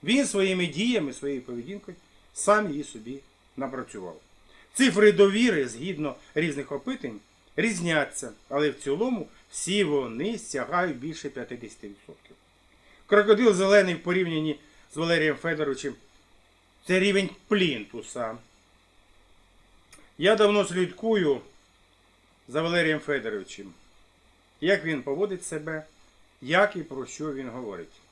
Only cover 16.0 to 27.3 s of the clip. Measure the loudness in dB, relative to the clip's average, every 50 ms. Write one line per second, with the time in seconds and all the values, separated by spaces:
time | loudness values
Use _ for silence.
16 | -18 _ _ _ _ _ _ _ _ _ _ _ _ _ _ _ _ 0 2 2
17 | 2 2 2 2 0 -2 -6 -12 _ _ 2 2 2 2 0 -4 -8 -12 -12 -14
18 | -14 -10 -8 -6 -6 -6 -8 -12 -18 _ _ _ _ _ _ _ _ _ _ _
19 | _ _ _ _ _ _ _ _ _ _ _ _ _ _ _ _ _ _ -20 -20
20 | -20 _ _ 0 2 2 4 6 4 4 6 4 2 0 0 -2 -2 -2 -2 -6
21 | -2 0 2 2 4 2 0 0 -4 -16 _ -20 _ _ _ _ _ _ _ _
22 | _ _ _ _ _ _ _ _ _ -6 -4 -2 -2 0 0 2 2 2 0 -2
23 | -2 -4 -4 -4 -2 -4 -6 -6 -8 -10 -16 -16 -16 -18 -20 _ -20 _ _ _
24 | _ _ _ _ _ _ _ _ _ _ _ _ 0 0 0 0 0 -4 -4 -4
25 | -4 -4 -2 -2 -2 -4 -4 -8 -10 -10 -10 -8 -8 -8 -8 -8 -10 -14 _ _
26 | -20 _ _ _ _ _ _ _ -6 0 2 4 4 2 0 -6 -10 -8 -10 -10
27 | -10 -10 -10 -10 -8 -8